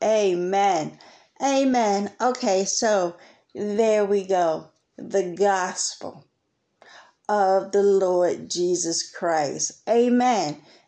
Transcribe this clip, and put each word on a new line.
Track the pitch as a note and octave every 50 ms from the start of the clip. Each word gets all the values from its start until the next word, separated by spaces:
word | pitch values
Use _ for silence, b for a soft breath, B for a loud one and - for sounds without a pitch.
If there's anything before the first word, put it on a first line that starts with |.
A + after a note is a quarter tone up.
| -
Amen. | G#3 A3 G#3+ G#3 F#3+ F3+ F3 F3+ F3+ G3 G3 G3+ G3 F#3 D#3+ D3+ D#3 - B B B B B B B B B B3+
Amen. | C#4 C#4 C4+ C#4 C4+ B3+ A#3+ A3+ G#3 G3 G3+ G3+ G3+ - -
Okay, | A3+ B3+ B3 - B3+ A3 F#3+ F#3+ G3
so | G3 - - A#3+ A3 G#3+ G3 F3+ F3 E3+ B B B B B B B B
there | - G#3 G#3 G#3 G#3 A3+ A3 G#3+ G#3+ G#3
we | G3 G#3 G3+ F#3
go. | F#3 F#3+ F3+ F3 E3 D#3+ D#3+ D#3 - _ _ _ _ _
The | - - - - G3 F3+ F3+ E3+
gospel | E3 G3 G3+ G3 F#3 F3+ F3+ F3 - - - - - - - - D3+ - _ _ _ _ _ _ _ _ _ _ _ B B B B B B B B _ -
of | G#3 G#3 G3 F#3+ F#3+ G3 F#3+ G3 -
the | G3+ G3+
Lord | G3+ G3 G3 F#3+ F3+ F3+ F3+ F3+ E3+ - - E3 -
Jesus | - E3+ F3 F3+ F3+ - - E3 D#3+ - - -
Christ. | - - F#3+ E3+ D#3+ D#3 D3 - - D3+ - - - - _ -
Amen. | A3 A#3 A#3+ B3 A#3+ B3 B3 B3+ A#3+ G3+ E3 D3 D3 - b b b b b